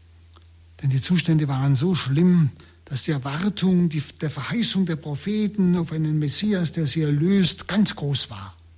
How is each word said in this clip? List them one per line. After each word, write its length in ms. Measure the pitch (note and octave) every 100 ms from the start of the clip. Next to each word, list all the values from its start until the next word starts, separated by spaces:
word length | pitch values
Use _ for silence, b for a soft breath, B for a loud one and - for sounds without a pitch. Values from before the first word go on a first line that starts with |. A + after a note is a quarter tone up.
| - - - - - - - -
Denn 80 | C#3
die 100 | C3
Zustände 480 | - F3+ E3 D#3 C#3+
waren 260 | C3+ C#3
so 200 | C3 F3
schlimm, 560 | E3 C3 C#3 F3+ F3 D3 B B B
dass 200 | - C#3
die 80 | -
Erwartung, 760 | C#3+ C3+ D3+ G3+ - F#3 F3+ E3+
die, 140 | D3+ - -
der 100 | D#3
Verheißung 540 | C#3+ B2 A#3 G#3+ F#3+
der 120 | E3+ D#3
Propheten 800 | D3+ C#3+ G3 G#3+ G#3 G#3+ F3+ F3
auf 140 | E3
einen 280 | D#3+ D#3 D3+
Messias, 540 | D3 - G#3+ F#3+ D#3+
der 140 | E3+ D3
sie 160 | D#3+
erlöst, 640 | D3+ C#3+ F3 G3+ F3 - -
ganz 280 | G#3 G3 -
groß 320 | C#3+ C3+ -
war. 260 | G2+ G2+ - -